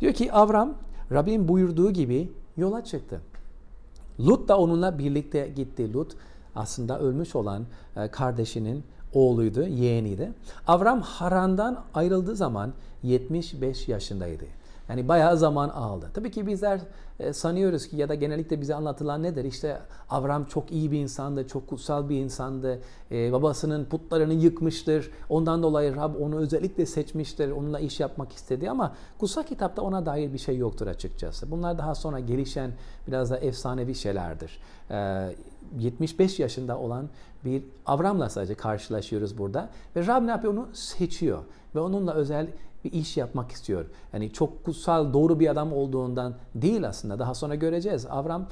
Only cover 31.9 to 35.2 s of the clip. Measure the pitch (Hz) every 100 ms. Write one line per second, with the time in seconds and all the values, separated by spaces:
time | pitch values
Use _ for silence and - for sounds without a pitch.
31.9 | 143 156 139 117 127 135 143 131 120 -
32.9 | - - 131 120 127 135 123 127 127 123
33.9 | 127 104 98 85 80 80 - - - -
34.9 | 101 98 95